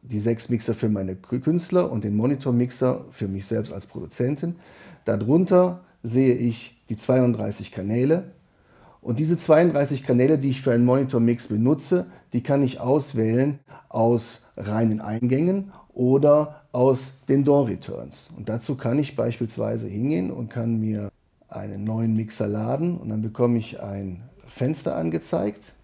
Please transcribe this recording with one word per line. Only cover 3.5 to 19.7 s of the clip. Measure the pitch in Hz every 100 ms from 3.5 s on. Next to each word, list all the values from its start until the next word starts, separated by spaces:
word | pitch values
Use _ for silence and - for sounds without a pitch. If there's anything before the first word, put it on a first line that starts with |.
| 107 107
als | 98
Produzenten. | - - - - 123 143 170 170 - - - -
Darunter | - 104 104 156 185 180 180 175 - _
sehe | 123 120 135 120
ich | 120 113 - _ _
die | 107
zweiunddreißig | - 131 123 113 104 101 104
Kanäle. | - 95 117 131 165 190 - _ _ _ _ - _
Und | - 120
diese | 156 170
zweiunddreißig | - 156 175 143 143 135
Kanäle, | - 123 131 156
die | 135
ich | 131
für | -
einen | 120 123
Monitormix | 131 135 127 117 120 -
benutze, | 107 120 131 - 180 180 - _
die | 123
kann | 120 139
ich | 139 131
auswählen | 123 147 131 113 110 117 135 143 _ - _
aus | 113 113 120 110 - _ -
reinen | 98 107 113 107
Eingängen | - 113 120 131 170 196 196 - -
oder | - 127 135 147 147 151 - _
aus | 123 131 131 - - -
den | 135
door-returns. | 139 143 127 90 - - 64 - - -
Und | 107
dazu | 113 - 131
kann | - 131
ich | 143 -
beispielsweise | 117 117 117 113 110